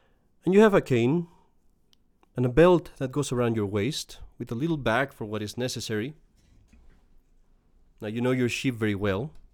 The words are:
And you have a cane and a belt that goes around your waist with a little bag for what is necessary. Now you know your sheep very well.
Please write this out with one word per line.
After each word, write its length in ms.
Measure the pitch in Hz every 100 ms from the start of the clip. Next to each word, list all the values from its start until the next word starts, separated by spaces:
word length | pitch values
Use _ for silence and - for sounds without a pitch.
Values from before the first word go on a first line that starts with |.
| _ _ _ _ 170
And 80 |
you 60 | 196
have 160 | 220 190
a 40 |
cane 460 | - 123 120 170 170 _ _ _ _ _ _ _ _ _ _ -
and 80 | 123
a 40 |
belt 420 | 123 175 170 - -
that 140 | 131
goes 200 | 143 135
around 240 | 123 120 110
your 100 | 101
waist 540 | 104 113 156 - - - -
with 140 | 120
a 40 | 117
little 220 | 165 156
bag 340 | 117 113 135
for 140 | - 107
what 160 | 107
is 160 | 104 -
necessary. 560 | 123 117 - 107 127 151 _ _ _ _ _ - - - _ - _ _ _ _ _ _ _ _
Now 80 | 107
you 100 | 113
know 120 | 123
your 180 | 127 120
sheep 260 | - 135 113
very 180 | 107
well. 380 | 98 101 95 151 - -